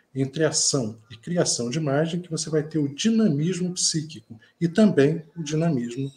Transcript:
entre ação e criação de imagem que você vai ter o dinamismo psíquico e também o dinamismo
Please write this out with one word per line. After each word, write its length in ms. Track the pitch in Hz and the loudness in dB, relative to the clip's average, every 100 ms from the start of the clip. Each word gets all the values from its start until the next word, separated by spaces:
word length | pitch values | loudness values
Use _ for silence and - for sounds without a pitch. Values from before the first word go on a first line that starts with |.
| _ | _
entre 300 | 131 135 160 | -4 -4 0
ação 560 | 156 - - 143 110 - - | 0 2 0 0 -2 -8 -20
e 60 | - | -16
criação 540 | - 175 143 - 120 | -4 0 0 0 -2
de 80 | 156 | -2
imagem 420 | 147 139 165 170 | 0 0 0 -4
que 100 | - | -6
você 200 | 160 - | -6 -2
vai 120 | 156 | -2
ter 160 | 151 156 | 0 -2
o 160 | 139 | -2
dinamismo 800 | 139 220 226 208 143 165 175 180 | -2 0 4 4 2 0 -2 -4
psíquico 640 | 180 - 160 156 160 _ 113 _ - | -2 -2 -2 -6 -14 _ -20 _ -4
e 80 | 170 | -2
também 560 | 220 208 143 143 165 - 165 | 4 6 6 4 2 -6 -10
o 60 | |
dinamismo 680 | 143 156 170 131 120 123 135 | -4 0 0 0 -4 -6 -8